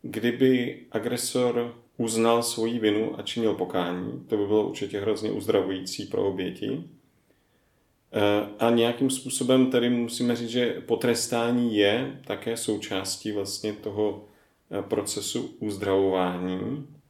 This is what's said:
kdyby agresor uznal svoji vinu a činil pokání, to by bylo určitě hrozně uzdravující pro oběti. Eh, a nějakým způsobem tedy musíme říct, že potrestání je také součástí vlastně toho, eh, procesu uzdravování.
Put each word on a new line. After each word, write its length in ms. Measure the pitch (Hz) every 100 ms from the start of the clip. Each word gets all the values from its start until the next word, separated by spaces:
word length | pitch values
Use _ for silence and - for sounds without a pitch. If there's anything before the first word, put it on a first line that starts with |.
kdyby 760 | 120 110 117 123 131 127 120 - -
agresor 840 | 113 117 120 - 127 123 120 120 - _ -
uznal 460 | 113 113 113 117
svoji 360 | 117 - 113 120
vinu 400 | 107 104 110 -
a 20 |
činil 320 | - 120 110
pokání, 720 | - 90 92 87 90 101 131 -
to 100 | 107
by 100 | 101
bylo 220 | 107 104
určitě 300 | - 101 104
hrozně 320 | 104 104 107
uzdravující 760 | 104 95 104 92 95 92 - 98
pro 220 | 101 98
oběti. 560 | 92 90 90 104 151 175 - _ _ _ _ _ _ _ _ _ _ _
Eh, 380 | 110 104 104 - -
a 100 | 117
nějakým 400 | 117 117 117 135
způsobem 600 | - 127 - 123 131 127
tedy 180 | 127 120
musíme 460 | 120 117 - 120 117
říct, 140 | 117
že 320 | 120 120 - -
potrestání 920 | 113 123 113 - 117 117 123 120 107
je 440 | 101 113 135 - -
také 300 | 104 - 117
součástí 760 | - 104 - 95 98 - 107
vlastně 420 | 104 95 - 107
toho, 520 | 101 107 101 107 101 - _ _ _ _
eh, 100 | 98
procesu 760 | 95 104 98 104 98 123 - -
uzdravování. 1300 | 107 98 98 98 98 92 90 90 90 92 110 147 139 - _